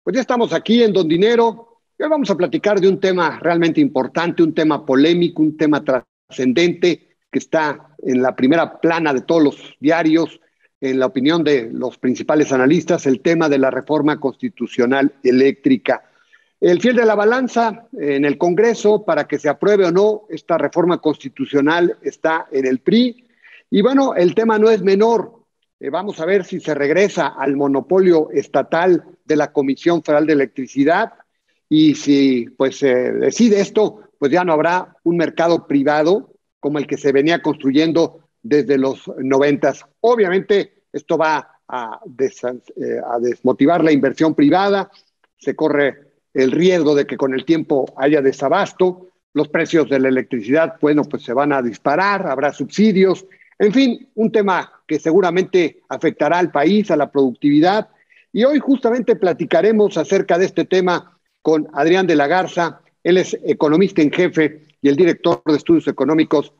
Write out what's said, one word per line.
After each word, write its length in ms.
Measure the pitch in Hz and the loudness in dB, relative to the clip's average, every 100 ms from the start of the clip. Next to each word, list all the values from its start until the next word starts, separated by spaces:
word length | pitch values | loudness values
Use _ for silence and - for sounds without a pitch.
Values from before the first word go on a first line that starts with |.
Pues 140 | - 226 | -4 -4
ya 60 | |
estamos 320 | 240 247 190 | -2 -2 0
aquí 280 | 160 - 233 | -2 0 2
en 120 | 226 | 4
Don 120 | 190 165 | 2 0
Dinero 760 | 165 214 233 233 226 - _ _ _ | 2 2 2 0 -2 -20 _ _ _
y 40 | |
hoy 60 | 302 | -4
vamos 220 | 302 208 | -2 -2
a 60 | 294 | -2
platicar 420 | - - 208 202 | -2 -2 0 2
de 80 | 190 | 2
un 140 | 185 | 0
tema 380 | 190 180 160 120 | -2 0 -2 -2
realmente 400 | 170 170 165 156 | -2 0 0 2
importante, 600 | 139 131 123 - 170 160 | 0 0 -4 -4 -4 0
un 120 | 160 | 0
tema 320 | 175 156 143 - | 2 0 -2 0
polémico, 560 | 135 156 175 165 - | 2 2 2 0 0
un 160 | 156 151 | -2 0
tema 260 | 156 147 | 0 0
trascendente 1300 | 151 127 - _ _ - 127 120 175 175 180 156 _ _ _ | 0 -4 -4 _ _ -4 -2 2 0 0 -2 -2 _ _ _
que 100 | 135 | -8
está 500 | - 160 151 135 - - | -2 -2 -2 -6 -16 -12
en 240 | 131 127 | -4 0
la 160 | 127 - | 0 0
primera 420 | 131 165 151 - | 0 2 -2 -2
plana 340 | 160 170 151 | -2 0 0
de 80 | 131 | -2
todos 220 | - 170 | 0 2
los 320 | 147 - - _ | 2 0 -20 _
diarios, 580 | 139 165 160 160 156 - _ _ _ _ | 0 2 2 0 -2 -8 _ _ _ _
en 180 | 135 131 | -4 -2
la 100 | 127 | -2
opinión 360 | 135 135 170 | -2 0 0
de 260 | 151 139 113 | 0 0 -2
los 260 | 123 123 - | -8 -8 -4
principales 560 | 131 117 113 151 139 | -4 -4 -2 0 0
analistas, 520 | 131 131 170 160 170 143 | 2 2 2 0 -2 0
el 140 | 131 | 0
tema 300 | 175 165 160 | 0 0 0
de 80 | 139 | 0
la 120 | 135 | 0
reforma 480 | 127 123 151 143 147 | -2 -4 -2 0 -2
constitucional 960 | 139 - 123 - 113 - 120 139 143 - | -6 -6 -10 -8 -8 -2 0 2 0 0
eléctrica. 880 | 127 127 135 - 143 127 - 120 _ _ _ _ _ _ | 0 4 2 0 0 0 0 -4 _ _ _ _ _ _
El 200 | 175 175 | 0 2
fiel 160 | 226 247 | 2 2
de 100 | 226 | 2
la 100 | 208 | 2
balanza 720 | 208 254 254 233 226 226 - 247 | 2 0 -2 -2 -2 -4 -16 -8
en 240 | 147 139 | -4 0
el 140 | 147 143 | 0 0
Congreso 680 | 175 175 233 220 208 208 | 0 2 0 2 0 0
para 240 | 208 151 139 | 0 -4 -2
que 120 | 143 | -4
se 100 | 156 | -4
apruebe 360 | - 185 208 180 | -2 0 2 2
o 60 | |
no 300 | 175 208 214 - | 2 0 0 -10
esta 280 | 156 - 165 | -16 -4 -2
reforma 420 | 143 - 175 165 | -2 0 0 0
constitucional 1000 | 156 139 135 - 135 143 143 170 175 - | -2 -4 -10 -10 -4 0 0 2 0 -2
está 460 | - - 160 160 - | -10 -4 -4 -4 -4
en 160 | 139 131 | -4 -2
el 140 | 127 | -2
pri. 480 | - 214 247 226 _ _ - - _ | 0 2 0 -4 _ _ -20 -20 _
Y 120 | 196 | 0
bueno, 340 | 214 269 269 185 | 4 2 2 2
el 180 | 175 | 0
tema 240 | 151 226 214 | 2 0 2
no 120 | 220 | 4
es 120 | 214 | 2
menor. 640 | 190 196 220 233 - _ _ _ _ _ | 2 2 2 2 -4 _ _ _ _ _
Eh, 100 | 135 | -8
vamos 320 | 151 202 170 | -8 -8 -6
a 40 | 160 | -2
ver 200 | 196 180 | -2 -2
si 160 | 185 | -10
se 120 | - | -6
regresa 540 | 143 143 160 202 180 139 | -2 0 2 0 -2 -6
al 300 | - 139 139 | -4 -4 -2
monopolio 720 | 143 135 123 185 185 160 151 | 0 -2 0 2 4 2 2
estatal 720 | 139 135 143 131 165 185 165 - _ - | -4 -2 -4 -2 0 2 0 -2 _ -2
de 100 | 156 | -2
la 160 | 143 | 0
Comisión 500 | - 139 135 170 170 | -2 -2 -2 -2 -2
Federal 240 | 156 147 156 | 0 0 2
de 60 | |
Electricidad 800 | 147 135 - 127 135 139 180 226 _ _ _ _ _ _ | 0 0 -6 -8 -2 0 0 -2 _ _ _ _ _ _
y 280 | 151 156 139 | 2 4 2
si, 500 | 139 139 139 123 113 _ | 0 2 2 0 -4 _
pues, 200 | 135 131 | -4 0
se 340 | 139 123 123 | 0 0 0
decide 480 | 113 131 - 233 202 | -2 -2 2 2 2
esto, 400 | 190 214 208 - - _ | 0 0 -2 -4 -20 _
pues 140 | 143 | -2
ya 140 | 170 180 | 0 0
no 80 | |
habrá 420 | 151 160 180 - _ | 0 0 -2 -6 _
un 140 | 165 170 | -4 -2
mercado 500 | 156 - 170 165 - | -2 -2 0 0 0
privado 680 | 143 139 151 156 208 - _ _ _ | -2 0 0 0 0 -4 _ _ _
como 160 | 147 147 | -6 -6
el 100 | 131 | -6
que 80 | 139 | -4
se 160 | 143 | 0
venía 300 | 135 151 170 | 2 2 0
construyendo 880 | 156 147 135 135 165 165 151 - _ _ | -2 -2 0 0 0 0 -2 -4 _ _
desde 360 | 113 147 123 139 | -2 0 2 0
los 340 | 131 131 - 156 | 0 -6 -14 -10
noventas. 680 | 131 135 143 143 147 127 - _ | -2 0 2 0 -2 -4 -18 _
Obviamente, 840 | 226 240 190 190 165 202 - _ _ | 0 2 2 0 0 -2 -2 _ _
esto 240 | 147 - 160 | -14 -4 -2
va 420 | 156 151 - _ - | 0 -2 -6 _ -12
a 320 | 127 113 110 196 | -12 -10 -14 -20
des-, 400 | 123 135 - 123 | -6 -6 -4 -10
eh, 560 | 123 - - 123 117 - | -10 -16 -12 -8 -8 -6
a 140 | 120 | -4
desmotivar 640 | 120 117 127 131 139 175 | -4 -2 -4 0 0 2
la 80 | 160 | 2
inversión 440 | 147 135 - 160 156 | 2 0 0 -2 2
privada, 540 | 147 180 202 202 185 _ _ _ _ _ | 2 2 0 -2 -6 _ _ _ _ _
se 160 | - | -10
corre 600 | - 156 143 139 - _ _ _ | -4 -2 0 -2 -4 _ _ _
el 180 | - 131 | -2 0
riesgo 440 | 147 180 180 151 147 | 2 2 2 2 0
de 100 | 139 | -2
que 120 | 127 | -4
con 160 | 139 | -4
el 100 | 131 | -4
tiempo 500 | 131 160 - 143 - - | -2 -2 0 -2 -2 -2
haya 240 | 147 151 | 0 2
desabasto, 880 | 135 - 135 175 156 - 185 180 - _ _ | 0 -2 -2 -2 -2 -2 -2 -2 -18 _ _
los 160 | 143 147 | -6 -4
precios 400 | 170 160 165 127 | -4 0 0 0
de 100 | 135 | 0
la 80 | 131 | 0
electricidad, 680 | 131 113 123 104 151 165 - | 0 -4 -8 -2 0 0 -2
bueno, 240 | 147 147 | 0 0
pues 200 | 143 - | -2 -8
se 100 | - | -6
van 180 | 123 143 | -2 0
a 100 | 139 | -2
disparar, 640 | 120 101 143 151 196 196 175 | -4 -4 -2 0 0 -2 -4
habrá 280 | 131 143 | -2 -4
subsidios, 720 | 131 135 - 220 190 190 170 - _ _ _ | -4 -8 0 2 4 2 0 -8 _ _ _
en 120 | 208 | 0
fin, 380 | 240 269 - - - | 2 0 -2 -10 -4
un 160 | 220 | -2
tema 500 | 220 202 170 - _ - | 0 0 -2 -6 _ -8
que 140 | 151 | -4
seguramente 840 | 160 180 185 175 190 185 156 _ _ | 0 2 2 -2 0 0 -2 _ _
afectará 520 | 131 - - 151 170 | -4 -4 -2 -2 0
al 120 | 175 | 0
país, 380 | 151 151 208 202 | 0 0 0 0
a 60 | 156 | -2
la 140 | 135 | -2
productividad. 760 | 143 135 117 147 147 175 214 214 _ _ _ _ | 0 -2 0 0 2 2 0 -4 _ _ _ _
Y 120 | 196 | 0
hoy 160 | 254 294 | 0 0
justamente 560 | - 277 233 247 220 208 | 0 0 0 -2 -2 0
platicaremos 800 | 185 165 160 170 202 220 208 165 | 0 -2 0 2 2 2 0 0
acerca 420 | 151 196 - 175 | -2 -4 0 0
de 80 | 190 | 0
este 200 | 180 - | -2 0
tema 520 | 185 180 175 - _ _ _ | 0 0 -2 -6 _ _ _
con 260 | 156 156 147 | -2 -2 -2
Adrián 360 | 143 160 185 185 | -2 0 2 2
de 80 | 151 | 0
la 120 | 143 | 2
Garza, 540 | 180 185 - 165 - _ _ | 0 -2 -4 -6 -6 _ _
él 140 | 165 185 | 0 0
es 200 | 170 - 170 | 0 -6 -4
economista 560 | - 156 156 190 - | -2 2 2 2 2
en 100 | 151 | 0
jefe 560 | 165 180 - 151 - _ _ | 0 -2 0 -2 -4 _ _
y 80 | 139 | 0
el 60 | 143 | 2
director 460 | 175 - 170 165 151 | 2 0 -2 -2 -2
de 100 | 147 | -2
estudios 320 | - 165 143 | 2 0 0
económicos 640 | 117 135 156 151 151 143 | -4 -2 0 0 0 -2